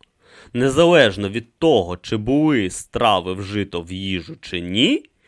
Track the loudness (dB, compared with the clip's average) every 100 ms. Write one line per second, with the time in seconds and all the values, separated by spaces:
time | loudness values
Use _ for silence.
0 | _ _ _ -20 -10 -2 0 4 6 6
1 | 4 2 -6 -6 -10 -2 2 2 0 -6
2 | -6 -6 0 0 2 0 -2 -6 -8 0
3 | 2 2 0 -8 -6 -4 -4 -6 -8 -8
4 | -6 -6 -8 -16 -10 -8 -6 0 0 0
5 | -6 _